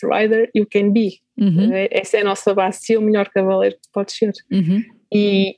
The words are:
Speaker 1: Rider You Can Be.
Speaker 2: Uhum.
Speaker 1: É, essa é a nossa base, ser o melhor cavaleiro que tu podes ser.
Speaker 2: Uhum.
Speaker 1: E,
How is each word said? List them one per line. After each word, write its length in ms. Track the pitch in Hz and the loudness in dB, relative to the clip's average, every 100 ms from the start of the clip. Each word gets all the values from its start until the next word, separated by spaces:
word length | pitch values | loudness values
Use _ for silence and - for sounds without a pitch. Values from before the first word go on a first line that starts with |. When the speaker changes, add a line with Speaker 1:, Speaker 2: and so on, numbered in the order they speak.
| - | -2
Speaker 1:
Rider 440 | 202 214 220 240 | 0 2 0 0
You 120 | 214 208 | 0 0
Can 200 | 202 202 | 0 2
Be. 280 | 220 202 - _ - | 2 0 -4 _ -2
Speaker 2:
Uhum. 340 | 202 170 214 | 2 2 2
Speaker 1:
É, 160 | 285 294 | 0 -2
essa 280 | 226 - 214 | -4 -2 0
é 20 | |
a 40 | |
nossa 280 | 208 196 208 | 0 -2 0
base, 260 | 196 185 - | 0 0 -2
ser 160 | - 220 | -2 0
o 40 | |
melhor 260 | 214 208 196 | 2 0 0
cavaleiro 460 | 196 190 190 196 - | -2 0 2 0 -2
que 60 | |
tu 60 | _ | _
podes 240 | 202 196 - | -8 -6 -2
ser. 160 | 214 - - | -4 -4 -4
Speaker 2:
Uhum. 320 | 190 165 196 226 _ - | -2 0 -2 -4 _ -4
Speaker 1:
E, 440 | 208 202 196 196 | 0 2 2 0